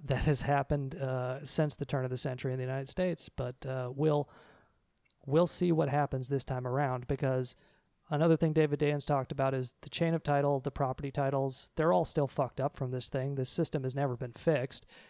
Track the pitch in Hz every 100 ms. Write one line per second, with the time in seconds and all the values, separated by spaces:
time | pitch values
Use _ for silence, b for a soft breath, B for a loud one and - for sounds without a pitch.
0 | 143 127 156 139 - 143 135 143 135 139
1 | 131 131 127 131 143 - 156 - 139 135
2 | 127 127 135 127 135 131 127 135 135 -
3 | 180 165 - - 123 127 135 131 123 135
4 | 156 147 139 b b b b b b _
5 | _ _ 139 151 175 - 175 160 147 143
6 | 143 135 127 139 - 131 123 131 139 127
7 | 120 135 139 131 123 - b b b b
8 | - 147 165 156 160 156 151 143 147 147
9 | - 139 127 139 135 135 127 - - -
10 | 165 160 - 143 143 139 135 - 131 131
11 | 139 143 139 139 135 131 - - 156 180
12 | 160 156 139 - 127 - 135 - 127 127
13 | - 135 135 139 131 - 156 151 131 139
14 | 139 120 123 - 170 143 131 - - B